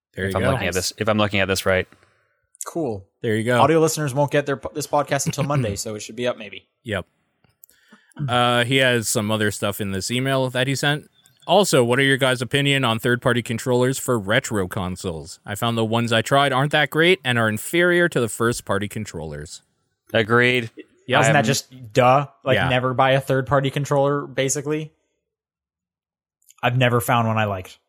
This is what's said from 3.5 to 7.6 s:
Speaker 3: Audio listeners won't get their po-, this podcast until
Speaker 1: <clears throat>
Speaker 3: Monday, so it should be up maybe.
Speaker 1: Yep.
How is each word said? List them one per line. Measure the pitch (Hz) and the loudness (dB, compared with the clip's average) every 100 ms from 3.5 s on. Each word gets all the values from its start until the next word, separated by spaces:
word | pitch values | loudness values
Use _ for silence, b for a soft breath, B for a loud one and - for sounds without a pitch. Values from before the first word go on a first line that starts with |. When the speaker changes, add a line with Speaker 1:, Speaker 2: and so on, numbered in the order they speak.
| 123 | 4
Speaker 3:
Audio | 139 160 | 4 4
listeners | 160 160 151 | 2 0 -4
won't | 127 143 | -2 0
get | 147 139 | 0 -2
their | 135 | -6
po-, | - | -8
this | 151 - | -10 -4
podcast | 147 139 139 156 | -2 0 -2 -2
until | 143 | -4
Speaker 1:
<clears throat> | 135 | -2
Speaker 3:
Monday, | 143 110 98 | 0 -2 -4
so | 113 107 | -8 -10
it | |
should | - 113 | -12 -6
be | 123 | -4
up | 113 | -4
maybe. | 104 98 _ _ | -10 -18 _ _
Speaker 1:
Yep. | 120 98 - _ _ _ _ _ | -6 -6 -6 _ _ _ _ _